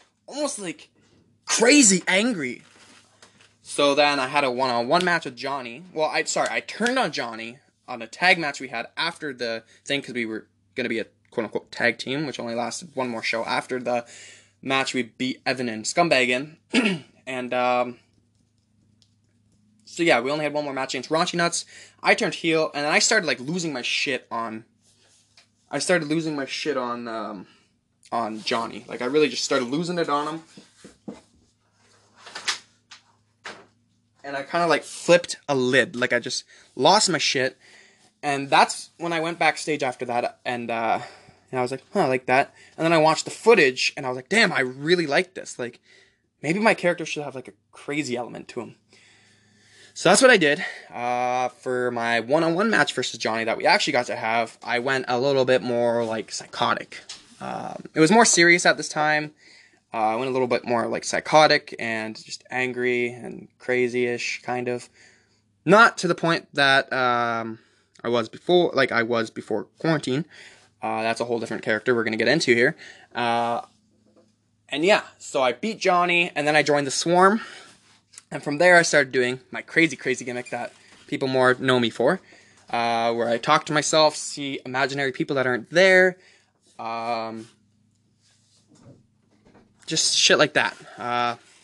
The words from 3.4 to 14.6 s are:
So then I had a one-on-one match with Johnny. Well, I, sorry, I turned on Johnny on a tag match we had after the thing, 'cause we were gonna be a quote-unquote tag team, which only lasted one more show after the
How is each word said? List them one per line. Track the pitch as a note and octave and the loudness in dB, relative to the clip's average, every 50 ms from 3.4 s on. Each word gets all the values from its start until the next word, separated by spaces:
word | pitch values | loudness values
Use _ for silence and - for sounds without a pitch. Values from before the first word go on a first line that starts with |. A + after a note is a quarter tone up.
| _ _ _ _ | _ _ _ _
So | _ - - - C#3+ C#3+ C#3 | _ -10 -2 0 2 2 4
then | D3 D3 D3 C#3+ C#3 | 4 4 4 4 0
I | B2+ C3 | -2 0
had | D3 D3 C#3 | 0 0 0
a | C3 | 0
one-on-one | B2 B2 C3 B2+ A#2+ A#2+ A#2+ B2 D#3 F3+ F3+ | 0 -2 -2 0 0 0 0 2 2 2 2
match | F3+ E3+ D#3+ - | 2 0 0 -2
with | D3 B2+ | -6 -12
Johnny. | A#2 C3 C3+ C#3 C#3 B2 A#2 A#2 C#3+ F#3 F3+ D#3 | -10 -8 -8 -6 -6 -8 -10 -14 -16 -18 -12 -4
Well, | D#3 D3+ D3 | -2 -2 -2
I, | - D#3+ D#3+ | -2 -2 -4
sorry, | - - F3 C#3 - | -2 -2 -2 -2 -2
I | A2+ A#2+ | -2 -6
turned | - - - - G#3 A#3+ C4 C4+ | -6 -6 -8 -2 -2 0 0 0
on | A3+ E3 | -2 -2
Johnny | C#3+ D3 B2+ A#2+ A2+ A2 A2+ A#2 B2 - _ _ _ _ _ | -4 -6 -8 -8 -8 -10 -12 -14 -14 -18 _ _ _ _ _
on | - B2 A#2 | -14 -12 -12
a | A2+ - | -12 -14
tag | - - F3 F3+ F#3+ E3+ | -6 0 2 2 2 2
match | D#3+ C#3+ C#3+ - | 0 -6 -6 -8
we | C3+ B2 | -12 -10
had | B2 A#2 A#2+ - - | -8 -8 -8 -8 -6
after | - D#3 E3+ E3+ - D#3 D3 B2+ | -6 -6 -6 -6 -8 -10 -10 -8
the | A#2+ B2 A#2 A2+ A2+ - _ _ _ - | -8 -6 -6 -6 -8 -10 _ _ _ -8
thing, | - C#3+ C#3 | -6 -6 -6
'cause | C3+ - A#2 | -6 -6 -6
we | A#2+ A#2 | -6 -6
were | A2 A2 G#2+ - _ _ _ _ _ - | -6 -6 -10 -12 _ _ _ _ _ -8
gonna | C3 A#2+ A#2 | -6 -4 -4
be | A#2 A2 | -4 -4
a | G2 - _ _ _ _ | -6 -8 _ _ _ _
quote-unquote | - A#2+ G#2+ G#2 - G#2+ - - | -6 -6 -6 -4 -6 -8 -8 -8
tag | - - A2+ A#2+ A#2 - | -8 -2 -2 -2 -2 -2
team, | - A#2+ C3 D3 D#3+ | -6 -6 -6 -6 -6
which | C3 A#2+ - | -8 -8 -10
only | A#2 A#2 A#2 | -10 -8 -6
lasted | A#2 A#2+ A#2 - - F#2 - - | -6 -6 -6 -8 -12 -14 -12 -8
one | C3 B2+ B2 | -6 -6 -6
more | A#2 A2 | -6 -6
show | - - - A2+ - | -6 -4 -4 -4 -4
after | - B2+ C3+ - - B2+ B2+ | -4 -4 -4 -4 -6 -8 -6
the | B2 B2 B2 A#2+ A#2+ - - - - - - - _ _ _ _ | -4 -4 -4 -4 -4 -8 -18 -20 -20 -20 -20 -20 _ _ _ _